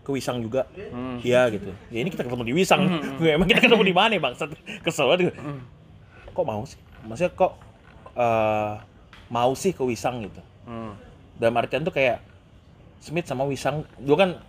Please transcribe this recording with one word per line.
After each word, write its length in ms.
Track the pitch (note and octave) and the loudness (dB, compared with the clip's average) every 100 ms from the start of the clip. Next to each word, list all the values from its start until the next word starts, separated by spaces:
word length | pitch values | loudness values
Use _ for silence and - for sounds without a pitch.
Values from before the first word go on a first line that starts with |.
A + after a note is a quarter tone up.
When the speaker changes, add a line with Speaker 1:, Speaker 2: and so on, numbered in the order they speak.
Speaker 1:
ke 120 | - | -4
Wisang 260 | C#3 B2 B2 | -6 -4 -4
juga?" 280 | A2+ B2+ B2 | -2 -4 -4
Speaker 2:
Hmm. 500 | - G#3 A#2+ B2+ B2 | -8 -12 -10 -8 -6
Speaker 1:
"Iya," 300 | B2 B2 B2 | 2 4 4
gitu. 220 | G#2 G2+ F#2 - | 0 -8 -14 -10
"Ya, 100 | A#2 | -4
ini 120 | D3 | -4
kita 120 | - | -4
ketemu 220 | B2+ A#2+ | -6 -4
di 100 | A#2 | -2
Wisang." 280 | C#3+ F#3+ E3+ F#3 E3+ | 2 4 4 4 0
Speaker 2:
Hmm. 240 | C#3 - E3 | -4 0 2
Speaker 1:
<laughs> 0 | |
Emang 140 | D3+ F#3 | 4 4
kita 120 | A3+ | 4
ketemu 220 | A#3 A3 | 6 6
di 120 | G3 F3+ | 4 4
mana, 160 | A3 G3+ | 2 0
Bangsat? 360 | C#3 - D#3 D3+ - G#3+ | -2 -4 -10 -10 -16 -8
Kesel 260 | F3 - C3+ | -6 0 2
banget 260 | F3+ F3 | 4 2
gua. 20 | - | -2
Speaker 2:
Hmm. 240 | C#3+ C#3+ B2 - - - - - - | -12 -12 -16 -20 -20 -20 -20 -20 -14
Speaker 1:
"Kok 140 | - | -6
mau 180 | E3 G#2+ | -4 -4
sih? 160 | C#3 - - - | -8 -16 -20 -20
Maksudnya 300 | A2 A2+ F3 | -14 -4 -4
kok, 200 | - F3+ - - - - - - | 2 0 0 -20 -20 -20 -20 -14
eh, 600 | - A#2+ A2+ A2 G#2+ G#2+ G#2+ - - - - - | 0 2 4 2 2 -2 -6 -14 -20 -20 -20 -6
mau 220 | A#2+ B2 | 0 2
sih 200 | C3+ F#3+ | 2 -2
ke 100 | E3+ | -2
Wisang?" 400 | C3 A2+ C#3 B2 | -4 -2 -4 -4
gitu. 160 | G2+ F2+ - - | -10 -14 -20 -20
Speaker 2:
Hmm. 320 | - A#2 A2 G2+ - - - | -14 -12 -12 -14 -20 -20 -20
Speaker 1:
Dalam 220 | - A2+ A#2+ | 0 0 2
artian 260 | A2+ C3 | 0 -2
tuh 80 | D#3+ | -2
kayak 320 | E3 C3 A2+ - - - - - - - - | 0 0 0 -8 -20 -20 -20 -20 -20 -20 -20
Smith 260 | - D#3 | -8 -6
sama 180 | E3+ B2+ | -4 -4
Wisang, 400 | C#3 C3+ C#3+ D3 D3+ - | -2 -2 -2 -4 -8 -10
dulu 180 | C3+ D3 | 2 4
kan 140 | F#3+ E3 | 4 0